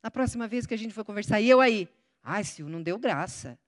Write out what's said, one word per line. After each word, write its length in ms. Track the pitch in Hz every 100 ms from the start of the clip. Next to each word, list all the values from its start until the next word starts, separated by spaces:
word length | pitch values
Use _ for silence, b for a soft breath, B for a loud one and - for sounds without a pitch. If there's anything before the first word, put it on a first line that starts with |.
Na 80 | 220
próxima 380 | 247 254 240 233
vez 180 | 240 226
que 80 |
a 40 | 226
gente 160 | 226
for 100 | 220
conversar, 380 | 214 208 202 214
e 80 | 226
eu 100 | 254
aí, 300 | 262 220 175 _ _ _
"Ai, 220 | - 190 208
Sil, 220 | - 147
não 120 | 165
deu 160 | 165 190
graça. 640 | 247 147 175 - 135 120